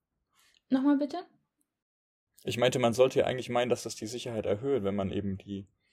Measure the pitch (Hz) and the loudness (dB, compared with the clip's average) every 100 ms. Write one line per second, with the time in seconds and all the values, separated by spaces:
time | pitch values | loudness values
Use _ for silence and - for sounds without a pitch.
0 | _ _ _ _ _ _ - 262 277 277 | _ _ _ _ _ _ -4 0 2 2
1 | 285 330 349 _ _ _ _ _ _ _ | 0 -6 -12 _ _ _ _ _ _ _
2 | _ _ _ _ - 104 123 131 117 113 | _ _ _ _ -6 2 2 4 4 6
3 | 131 135 - 127 123 120 120 117 113 - | 4 4 0 -2 -2 0 0 -2 -4 -10
4 | 107 120 123 117 - 104 139 135 98 101 | -10 -8 -6 -4 -2 -2 0 0 0 -2
5 | 95 101 101 95 - 98 98 _ _ | -2 -4 -4 -6 -8 -10 -12 _ _